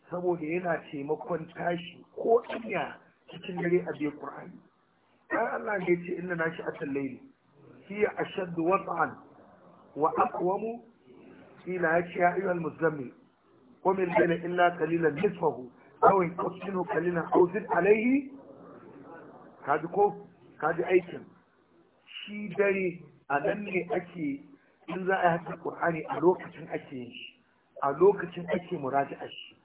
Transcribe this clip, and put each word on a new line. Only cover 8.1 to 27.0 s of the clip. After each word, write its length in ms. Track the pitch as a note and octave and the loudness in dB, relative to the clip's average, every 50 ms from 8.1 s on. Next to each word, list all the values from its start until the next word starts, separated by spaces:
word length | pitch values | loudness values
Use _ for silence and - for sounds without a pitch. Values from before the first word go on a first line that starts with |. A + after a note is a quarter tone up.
| - | 0
ashaddu 460 | - D#3+ - - G3 F#3 F3 E3+ E3 D#3+ | -4 -6 -4 -4 -6 -6 -4 -4 -2 2
wat'an 500 | E3+ F#3+ F#3+ F#3 F3+ F3+ E3 D#3 B2+ - - - - - - - - - - - - - - - - - | 2 2 2 0 -4 0 0 0 0 -2 -14 -20 -20 -20 -20 -20 -20 -20 -20 -20 -20 -20 -20 -20 -14 -2
wa 160 | C#3 D3+ D#3+ - | 0 0 2 4
aqwamu 680 | - G3 F#3 - G#3+ F3 F3+ F#3+ G#3 G#3+ A3+ A#3 A#3+ - - _ _ _ - - - - - - - - - - - - | 2 2 2 2 0 0 0 0 0 -2 -6 -8 -10 -14 -20 _ _ _ -20 -20 -20 -20 -20 -20 -20 -20 -20 -20 -14 -8
qila." 360 | E3+ F#3 F3+ E3+ D#3+ E3 F3 | -6 -2 0 2 4 4 2
Ya 40 | F3 | 2
ce, 120 | F3 - F#3 | 0 0 4
"Ya 140 | F3 F3 F3+ | 4 4 4
ayyuhal 260 | F#3 F#3+ F#3 F3+ F3 | 2 0 0 0 0
muzammil, 540 | E3 D3+ - - D#3+ D#3+ D#3 C#3+ B2+ A#2+ - - - _ _ _ _ _ _ _ _ _ - _ - | -2 -4 -2 2 2 2 2 0 -8 -10 -12 -18 -20 _ _ _ _ _ _ _ _ _ -20 _ 0
qum 140 | F#3 F#3+ | 2 2
al-layla 380 | G3 F#3 F3 E3+ D#3+ E3+ F3 E3 E3+ E3+ | 2 0 2 4 4 4 4 4 0 0
illa 280 | F3 F3+ F3+ F3 F3 F3 | -2 4 6 4 4 6
qalilan 360 | E3+ D#3+ D#3+ E3+ E3+ E3 D3+ D3 | 2 0 0 2 2 2 2 2
nisfahu 540 | D3 F#3+ G3+ - - E3+ D3+ A#2 A#2+ B2+ - - - - - - - | 4 0 0 0 2 0 0 0 0 -10 -14 -18 -20 -20 -20 -2 6
aw 200 | - - G3 F#3+ F3 | 6 6 6 6 2
inqus 340 | E3 F3 - - - F3+ - F#3+ | 0 -2 -4 -4 -4 -4 -6 -8
minhu 180 | G3 G3 F#3 F3 | -6 -4 -4 -4
qalilan 440 | - D#3 D#3 E3+ F3 F3 E3 D#3+ - | -2 -2 0 0 0 0 -2 -2 2
aw 140 | F#3 F#3+ F3+ E3+ F3 | 6 6 6 6 4
zid 120 | A3 - - | -6 -2 0
alayhi." 640 | E3+ F3 E3+ G3 G#3+ A3+ G#3+ B3 C4+ C#4 C4+ - - - - - - - - - - - - - - - - - - - - - - - - - - - - | 0 4 6 6 6 6 6 2 2 2 0 -4 -16 -18 -20 -20 -20 -20 -20 -20 -20 -20 -20 -20 -20 -20 -20 -20 -20 -20 -20 -20 -20 -20 -20 -20 -20 -12 -2
Ka 120 | C3+ C#3+ | 0 0
ji 100 | D#3 D#3 E3 F3+ | 0 0 -2 2
ko? 220 | F#3+ G3+ G3+ F3 - - - - _ - - - | 2 2 2 2 -4 -16 -20 -20 _ -20 -20 -10
Ka 160 | - - D#3 E3+ | -2 -2 0 0
ji 100 | E3 - | 0 0
aikin. 420 | - F#3 F3+ F3 - - B2+ A2+ - - _ _ _ _ _ _ _ _ _ _ _ _ _ _ | 4 4 4 4 2 -12 -14 -14 -18 -20 _ _ _ _ _ _ _ _ _ _ _ _ _ _
Shi 440 | - - - - - G#3 G#3 G#3 G3+ E3 | -20 -18 -16 -14 -12 -10 -10 -8 -6 0
dare 460 | G3+ G3+ G3+ G3 G3 F#3+ F3 E3+ - - - - _ _ - | 2 2 4 4 2 0 -2 -4 -6 -16 -20 -20 _ _ -2
a 100 | C#3 C#3+ | 0 2
nan 240 | D3 F3+ G#3 G#3 G#3 | 2 0 0 0 -4
ne 220 | G3 F#3 F3+ E3+ - - | -4 -2 -4 -2 0 -2
ake, 480 | F#3 F3 - - F3 D#3 C#3+ C#3 C#3 - - - _ _ _ _ _ _ | -4 -4 -6 -8 -6 -4 -4 -4 -6 -10 -20 -20 _ _ _ _ _ _
in 180 | - F3+ F#3 F#3+ | -8 -6 -4 0
za 80 | F3+ F#3+ | 0 2
a 60 | F#3+ | 4
yi 160 | F#3 F3 E3 | 4 4 4
hadda 200 | E3+ E3+ E3 D#3+ - | 2 -2 -8 -12 -8
Qur'ani 420 | - D3 - - - E3+ E3 D#3 D3+ - | -8 -8 -4 -2 0 0 0 -2 -4 -6
a 100 | - E3+ | -4 4
lokacin 480 | D#3 F3 F3+ - - - - - D#3+ - - | 4 4 4 4 -4 -16 -14 -16 -12 -8 -8
ake 180 | D3+ - - C#3 | -10 -8 -10 -12
yin 160 | B2+ | -12